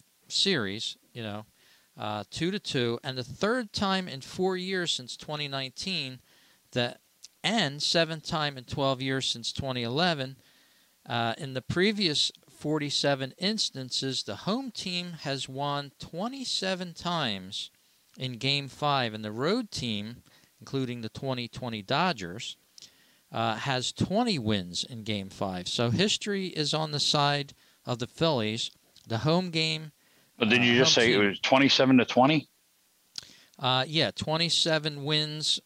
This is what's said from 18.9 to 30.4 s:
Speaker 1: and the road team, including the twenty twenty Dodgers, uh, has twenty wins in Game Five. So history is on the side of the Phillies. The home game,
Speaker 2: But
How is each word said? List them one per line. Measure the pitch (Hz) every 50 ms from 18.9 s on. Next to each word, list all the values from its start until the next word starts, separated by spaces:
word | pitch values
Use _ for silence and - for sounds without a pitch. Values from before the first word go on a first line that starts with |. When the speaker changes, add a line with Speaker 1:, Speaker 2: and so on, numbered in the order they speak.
| 139 135 123 110 107
Speaker 1:
and | 110 107
the | 107
road | 104 120 139 170 214 262 226 -
team, | - - 131 117 107 101 104 113 123 - - _ _ _ _ _ _ _
including | 113 - 139 135 131 120 123 120
the | 110 110
twenty | - - 143 131 131 123 120
twenty | 110 - - 127 120 113 104
Dodgers, | 95 - 131 151 180 185 147 104 90 85 90 120 - - - _ _ _ _ - - - _ _ _ _ _ _ _ -
uh, | - 117 113 113 110
has | 113 - 139 131 127 123 -
twenty | - - - - 180 226 247 233 185 135
wins | 107 110 107 98 87 87 85 -
in | - - 127 113 104
Game | 110 107 98 95 95
Five. | - - 107 95 92 90 90 -
So | - - 117 117
history | 113 170 196 214 - - - 208 202 196 190 180
is | - 156 147 139 156
on | 156 156 156
the | 147 139
side | - - - 147 143 143 143 143 143 - - _ _ _ _ _ -
of | 123 123 113
the | 120 -
Phillies. | - - 160 165 147 120 107 107 110 117 - - _ _ _ _ _ - -
The | - 113 113
home | 123 156 165 180 185 175
game, | 160 160 160 160 156 156 156 151 _ _ _ _ _ _ _ _ _
Speaker 2:
But | -